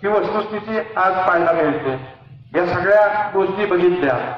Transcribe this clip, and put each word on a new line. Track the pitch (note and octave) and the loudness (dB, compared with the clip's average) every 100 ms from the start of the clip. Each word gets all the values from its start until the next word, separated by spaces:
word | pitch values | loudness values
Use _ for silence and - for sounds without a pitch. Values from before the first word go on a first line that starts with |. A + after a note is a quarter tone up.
ही | G3 | 0
वस्तुस्थिती | G#3 F3+ G#3+ G#3 G#3+ G3+ A3 | 0 0 -4 -6 -8 -6 -6
आज | - - F#3 F#3 | -6 -2 0 0
पाहायला | F#3 F3 E3+ | 0 2 2
मिळते. | E3 D3+ D3 C3+ C3 - - - - - D3+ | 2 0 -2 -4 -6 -10 -20 -20 -20 -6 -2
या | F3 | 0
सगळ्या | F3 F#3+ G#3 G#3 G#3 - | 0 4 4 4 2 -2
गोष्टी | F#3+ F#3+ G3 G#3 | 0 0 0 0
बघितल्या | F3 F3+ F3 C#3+ B2 - | 4 4 2 0 0 -4